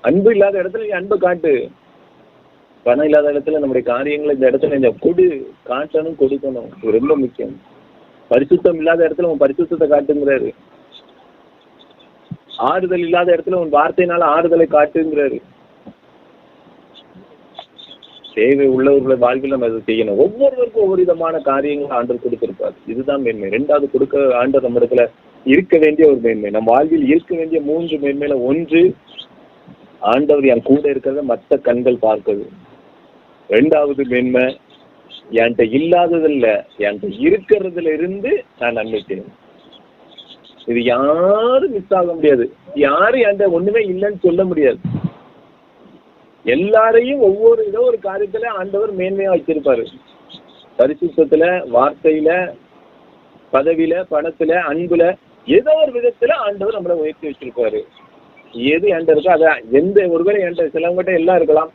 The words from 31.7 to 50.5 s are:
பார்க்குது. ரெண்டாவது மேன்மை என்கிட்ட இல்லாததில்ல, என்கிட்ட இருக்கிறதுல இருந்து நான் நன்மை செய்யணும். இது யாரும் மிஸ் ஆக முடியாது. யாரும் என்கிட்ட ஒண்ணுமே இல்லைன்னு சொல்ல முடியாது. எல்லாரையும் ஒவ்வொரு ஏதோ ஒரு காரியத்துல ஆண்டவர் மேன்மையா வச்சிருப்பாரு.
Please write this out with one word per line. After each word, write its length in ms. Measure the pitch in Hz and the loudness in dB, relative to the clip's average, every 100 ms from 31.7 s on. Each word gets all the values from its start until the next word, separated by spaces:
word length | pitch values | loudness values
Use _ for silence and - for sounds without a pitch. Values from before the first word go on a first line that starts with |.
| 120 123 120 | 0 0 0
பார்க்குது. 440 | 110 107 101 101 107 - - - - _ _ _ _ _ _ | 0 0 -2 -4 -6 -16 -20 -20 -20 _ _ _ _ _ _
ரெண்டாவது 560 | 104 147 156 147 139 | 2 4 2 0 -2
மேன்மை 560 | 135 123 127 123 127 131 _ _ _ _ _ - - | -2 -2 0 0 0 -4 _ _ _ _ _ -20 -4
என்கிட்ட 320 | 113 117 120 | 0 0 2
இல்லாததில்ல, 1040 | 117 123 165 175 175 170 160 147 117 104 - - | 0 0 2 2 2 2 0 0 0 0 -4 -6
என்கிட்ட 340 | 101 104 101 101 | -6 -4 -10 -2
இருக்கிறதுல 760 | 143 202 - 208 185 170 165 | 0 0 0 0 0 -6 -4
இருந்து 520 | 156 175 196 214 - - _ | -4 -4 -6 -4 -4 -6 _
நான் 140 | 120 | -4
நன்மை 320 | 113 110 110 95 | -4 -6 -6 -6
செய்யணும். 240 | 95 104 - _ _ _ - _ _ _ - - - _ - - | -12 -12 -20 _ _ _ -20 _ _ _ -20 -20 -20 _ -18 -6
இது 160 | 117 | -2
யாரும் 880 | 120 123 139 156 180 208 233 262 370 | 0 0 0 2 2 2 2 0 0
மிஸ் 220 | 220 185 | -6 -2
ஆக 200 | 190 175 | -2 0
முடியாது. 380 | 165 151 135 117 - - | 0 2 2 0 -6 -14
யாரும் 460 | 143 139 151 202 254 | -2 0 2 2 2
என்கிட்ட 300 | 226 202 202 | 2 2 2
ஒண்ணுமே 360 | 170 185 220 208 | 2 0 0 -2
இல்லைன்னு 320 | 185 202 196 | -2 -4 0
சொல்ல 220 | 185 170 | 0 2
முடியாது. 340 | 190 165 139 113 - - - - - _ _ _ _ _ - - _ _ _ _ | 0 2 0 0 -6 -6 -6 -10 -20 _ _ _ _ _ -20 -20 _ _ _ _
எல்லாரையும் 760 | - 127 196 220 226 226 247 277 | -2 -2 2 4 4 4 2 2
ஒவ்வொரு 460 | 214 196 226 233 214 | 2 4 4 4 0
ஏதோ 140 | 202 | 0
ஒரு 180 | 254 226 | 0 0
காரியத்துல 440 | 202 190 202 214 233 | -4 -6 -6 -6 -6
ஆண்டவர் 500 | 208 190 196 220 190 | -8 -6 -4 -4 -4
மேன்மையா 380 | 185 196 196 180 | -4 -2 0 -2
வச்சிருப்பாரு. 500 | - 156 143 120 - - _ _ _ - - | -2 -4 0 -2 -2 -12 _ _ _ -20 -20